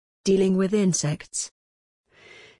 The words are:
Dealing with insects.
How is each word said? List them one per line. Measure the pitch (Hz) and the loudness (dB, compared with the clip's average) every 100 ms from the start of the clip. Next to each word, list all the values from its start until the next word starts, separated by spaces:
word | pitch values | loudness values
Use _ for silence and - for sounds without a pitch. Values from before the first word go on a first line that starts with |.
| _ _ - | _ _ 0
Dealing | 190 190 185 | 2 2 2
with | 190 | 0
insects. | 208 196 165 147 151 - - - _ _ _ _ _ _ _ - - - _ | 0 0 0 -2 -6 -8 -12 -12 _ _ _ _ _ _ _ -20 -20 -20 _